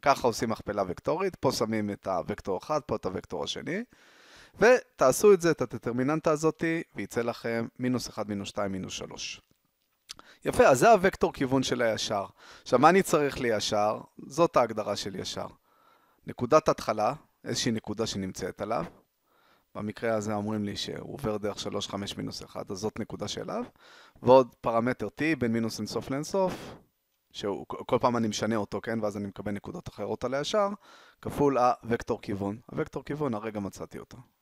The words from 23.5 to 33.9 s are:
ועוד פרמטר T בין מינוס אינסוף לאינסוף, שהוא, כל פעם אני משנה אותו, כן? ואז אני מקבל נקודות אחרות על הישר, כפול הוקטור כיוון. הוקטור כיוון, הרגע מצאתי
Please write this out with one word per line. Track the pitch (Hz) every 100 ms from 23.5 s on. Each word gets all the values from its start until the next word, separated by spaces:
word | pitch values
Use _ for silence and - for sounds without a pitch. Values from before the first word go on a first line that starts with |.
| 92 247 _ - - - -
ועוד | 117 131 123 _
פרמטר | 131 117 117 127 104
T | - 151 151
בין | 120
מינוס | 113 113 -
אינסוף | 107 117 113
לאינסוף, | 135 151 196 185 - - - _ _ _ _ _
שהוא, | - 104 87 -
כל | - - 123
פעם | 127 120
אני | 113
משנה | 104 107 110
אותו, | 101 104
כן? | - 113
ואז | 107 101
אני | 101
מקבל | 101 101
נקודות | 101 - 180 -
אחרות | - 104 110
על | 123
הישר, | 131 147 214 202 208 - - - _
כפול | 110 - 143 131 123 - 120
הוקטור | 113 - 117
כיוון. | - 101 98 107 -
הוקטור | 135 151 - -
כיוון, | 151 147
הרגע | 110 110 107
מצאתי | 98 - 78